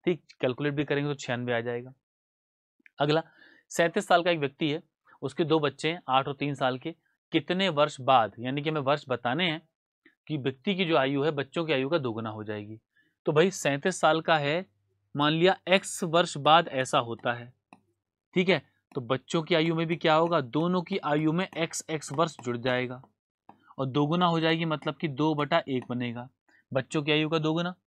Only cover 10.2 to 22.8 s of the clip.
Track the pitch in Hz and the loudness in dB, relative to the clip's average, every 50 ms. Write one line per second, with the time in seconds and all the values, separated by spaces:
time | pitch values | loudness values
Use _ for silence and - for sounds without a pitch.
10.2 | _ - 151 147 120 135 131 _ _ 208 196 180 190 160 165 147 135 135 143 139 | _ -8 -8 -4 -4 -6 -6 _ _ -4 -2 -2 0 2 2 2 2 2 0 0
11.2 | 139 160 156 139 135 - - 170 165 156 151 131 131 135 170 165 131 123 107 110 | -2 -2 -2 -4 -8 -6 -6 -6 -2 0 0 0 0 0 -2 -2 -2 -2 -6 -6
12.2 | 110 113 107 107 107 104 107 104 104 104 110 110 _ _ _ _ _ _ _ _ | -8 -8 -8 -8 -8 -8 -8 -8 -8 -12 -16 -18 _ _ _ _ _ _ _ _
13.2 | _ - 151 151 170 190 185 - - 147 139 143 - 190 175 - - 156 156 160 | _ 0 4 4 4 4 0 -2 -2 -2 -2 0 -2 -2 -2 2 2 4 4 2
14.2 | 160 - 165 151 143 143 151 175 190 _ _ _ _ _ _ _ _ _ _ 139 | 2 2 2 2 2 0 -2 -2 -4 _ _ _ _ _ _ _ _ _ _ 0
15.2 | 147 151 156 160 170 185 185 - _ 170 185 196 - - - - 202 165 151 170 | 2 2 4 4 4 4 4 2 _ 2 2 2 2 -2 -8 -6 -4 0 2 2
16.2 | 175 165 - 151 135 147 156 170 170 - 139 131 131 - - 143 120 117 117 - | 2 2 -4 0 4 6 6 6 6 2 -2 -4 -2 2 0 0 0 0 -8 -4
17.2 | - 123 120 120 120 123 _ _ _ _ - _ _ _ _ _ _ _ _ _ | -4 -4 -4 -4 -8 -18 _ _ _ _ -20 _ _ _ _ _ _ _ _ _
18.2 | _ _ - 185 185 185 180 139 - _ _ _ _ _ - 139 123 113 131 131 | _ _ -2 0 2 2 2 0 0 _ _ _ _ _ -10 -10 -2 -2 -2 -2
19.2 | _ _ - 170 160 - 175 160 160 165 165 160 165 160 170 151 - 165 156 156 | _ _ -4 -4 0 2 2 2 4 2 2 0 0 -2 -4 0 2 4 4 4
20.2 | 165 170 170 160 135 117 113 147 165 175 180 185 170 - 190 196 - 151 147 156 | 4 2 2 0 -2 0 -2 0 0 2 0 -2 -2 -2 -6 -4 -2 0 0 2
21.2 | 156 156 156 175 190 175 - 151 165 160 - - - - 160 151 - - 139 143 | 2 2 0 0 -2 -4 -4 -6 -6 -4 -6 -10 -8 -6 -8 -8 -6 -6 -2 -2
22.2 | 170 165 - - - 127 120 120 127 131 127 123 | -2 -2 -2 -8 -6 -6 -6 -2 -2 0 0 0